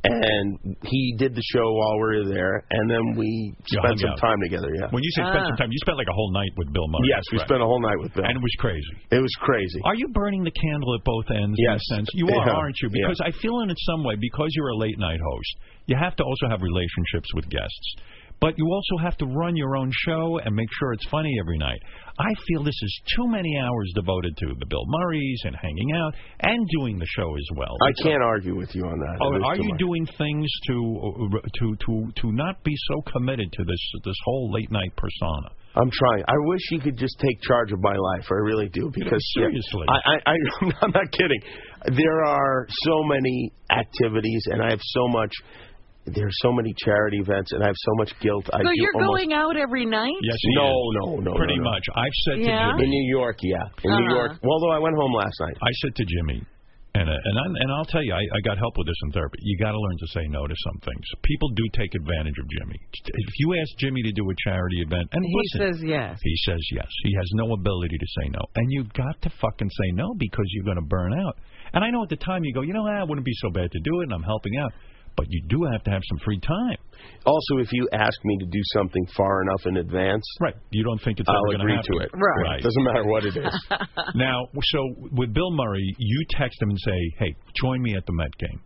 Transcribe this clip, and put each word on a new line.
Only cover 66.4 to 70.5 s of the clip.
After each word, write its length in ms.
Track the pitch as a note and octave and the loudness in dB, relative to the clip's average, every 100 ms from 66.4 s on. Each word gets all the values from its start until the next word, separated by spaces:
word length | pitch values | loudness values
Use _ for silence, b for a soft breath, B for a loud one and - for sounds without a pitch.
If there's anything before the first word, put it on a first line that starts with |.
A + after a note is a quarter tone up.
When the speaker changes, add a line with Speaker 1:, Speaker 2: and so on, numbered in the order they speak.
Speaker 2:
says 160 | - E2+ D2 - | 0 -2 -2 -4
yes. 140 | - - G#2 | -6 -2 0
He 80 | G2 | 0
has 140 | F#2 G#2+ | 0 0
no 140 | A2+ | 0
ability 420 | A2 F#2+ F#2 F2 D#2 | 0 0 0 -2 -2
to 100 | D2+ - | -4 -4
say 80 | C#2+ | -4
no. 160 | C2+ - A2+ | -4 -4 0
And 80 | A#2+ C#3 | 0 0
you've 160 | A2 | -2
got 300 | - C3 - | -4 -4 -2
to 60 | - - | -4 0
fucking 300 | A2 - G2+ | -2 0 -4
say 200 | - F#2+ F2 | 0 0 0
no 180 | F3+ A3+ | -2 -2
because 280 | G#2+ - G2 | -2 -2 -2